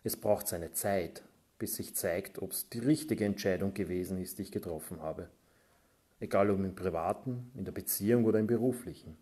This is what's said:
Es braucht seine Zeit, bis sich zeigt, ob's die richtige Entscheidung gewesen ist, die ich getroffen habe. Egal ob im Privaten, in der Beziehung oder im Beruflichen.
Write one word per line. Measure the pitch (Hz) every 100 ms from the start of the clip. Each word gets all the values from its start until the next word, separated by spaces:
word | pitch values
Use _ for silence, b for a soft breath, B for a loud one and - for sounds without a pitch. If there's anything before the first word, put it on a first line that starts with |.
Es | - -
braucht | 107 104 -
seine | 87 82
Zeit, | - 104 98 80 - - _ _ _
bis | 107 -
sich | 92 -
zeigt, | 92 87 - -
ob's | 95 - -
die | 117
richtige | 127 156 - 107
Entscheidung | 104 101 101 92 98
gewesen | 98 90 90 90 92
ist, | 90 -
die |
ich | 95
getroffen | 104 90 80 - 85
habe. | 78 78 85 b b b b b b b b b
Egal | 101 101 101
ob | 98
im | 95
Privaten, | 92 92 80 87 107 135 123 123
in | -
der | 95
Beziehung | 92 - - 101 120 110
oder | 107
im | 110
Beruflichen. | 117 127 120 - - - 78